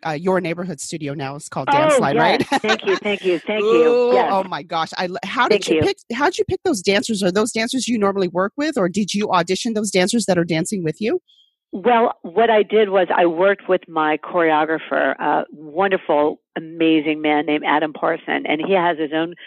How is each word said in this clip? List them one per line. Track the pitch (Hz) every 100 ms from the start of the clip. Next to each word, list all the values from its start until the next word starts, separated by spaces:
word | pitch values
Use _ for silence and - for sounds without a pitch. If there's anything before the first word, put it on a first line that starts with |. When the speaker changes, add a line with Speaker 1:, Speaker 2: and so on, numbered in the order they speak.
| 160
Speaker 1:
uh, |
Your | 151 185 185
Neighborhood | 185 170 180 151
Studio | - 165 147
now | 143 135 143
is | -
called | - 131
Dance | 285 622 554
Speaker 2:
Oh, |
Speaker 1:
Line, | 139 -
Speaker 2:
yes. |
Speaker 1:
right? | - - -
<laughs> | 277
Speaker 2:
Thank | 214 226 202
you, | 185
thank | 208 196
you, | 185 170 -
thank | 214
Speaker 1:
Ooh, | 208
Speaker 2:
you. | 233 240 240 240 247
Yes. | -
Speaker 1:
oh | 190
my | 190 160
gosh, | 165 165 160 -
I | 185
lo-, | 180
how | 196 226 247
did | 202 185
Speaker 2:
Thank |
Speaker 1:
you | 160
Speaker 2:
you. |
Speaker 1:
pick? | 359 403 -
How | 240 294
did | 349
you | 403
pick | 370
those | - 233
dancers? | 185 196 - 208
Are | 190
those | 185 226
dancers | 220 233 262 220
you | 233
normally | 196 196 180
work | 175 196 -
with, | 302 285
or | 190
did | 190 196
you | 208 208
audition | 180 170 190 233 214
those | 208
dancers | - 180 233 202
that | 175
are |
dancing | 170 165 185 202
with | 160 -
you? | 214 359 _ _ _ _ _
Speaker 2:
Well, | 220 185 233 233 -
what | - 170 226
I | 214
did | 202 214 208
was | 190 175 -
I | 175
worked | 160 190 196 -
with | 180 -
my | 160 156 156
choreographer, | - 175 160 156 156 160 - - 143 -
a | 165 156 -
wonderful, | 147 156 151 196 190 - 147 147 - _ -
amazing | 160 165 160 160 147 156
man | 151 147 156
named | 147 147
Adam | 151 156
Parson, | 139 165 165 - 147 -
and | 156 160
he |
has | 190 175 156
his | 151
own | 156 170 175